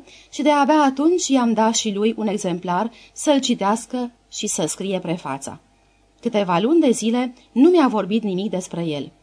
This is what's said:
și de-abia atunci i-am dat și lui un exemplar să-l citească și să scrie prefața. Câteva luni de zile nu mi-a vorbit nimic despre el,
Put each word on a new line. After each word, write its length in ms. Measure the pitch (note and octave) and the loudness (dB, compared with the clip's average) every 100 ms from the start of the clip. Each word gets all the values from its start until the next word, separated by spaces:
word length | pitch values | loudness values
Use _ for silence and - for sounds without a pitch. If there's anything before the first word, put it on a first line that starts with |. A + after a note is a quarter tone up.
| - - _ | -10 -20 _
și 100 | - | -2
de-abia 400 | D4 D4 C4+ D#4 | 2 4 4 4
atunci 460 | C#4+ C4+ D4+ F4+ - | 2 2 2 0 2
i-am 260 | C4+ A#3 | 2 2
dat 220 | G#3+ A3 A3+ | 2 2 0
și 180 | A3 | -2
lui 200 | G3 A3 A3 | 0 0 0
un 100 | G#3+ | -2
exemplar 640 | G3+ F#3 E3+ F3+ F3 A3 - - | -2 -4 -4 -2 -2 -4 -8 -20
să-l 260 | - - C#4 | -4 0 2
citească 720 | C4 A#3+ G3 A3 - B3 A#3+ - _ | 0 0 0 -2 -4 -8 -10 -12 _
și 160 | - G#3 | -10 -8
să 180 | - E3 | -4 -4
scrie 320 | - F#3+ F#3 | -4 -6 -6
prefața. 600 | F3 E3+ C#3+ C3+ - - _ _ _ _ _ _ | -4 -6 -6 -10 -10 -16 _ _ _ _ _ _
Câteva 380 | A#3 G#3+ F#3+ E3+ | -4 -2 0 0
luni 200 | A3 E4+ | 2 4
de 120 | D4 | 4
zile 420 | A3+ G#3+ B3 B3+ - _ | 2 0 -2 -2 -8 _
nu 180 | A3+ D4+ | 4 6
mi-a 180 | F4+ C4 | 6 4
vorbit 360 | G#3+ F#3 A3 | 2 0 -2
nimic 260 | G#3+ F#3 G3+ | 0 -2 -4
despre 360 | F3+ - E3+ E3+ | -4 -6 -6 -4
el, 260 | D3 C3 - | -6 -8 -16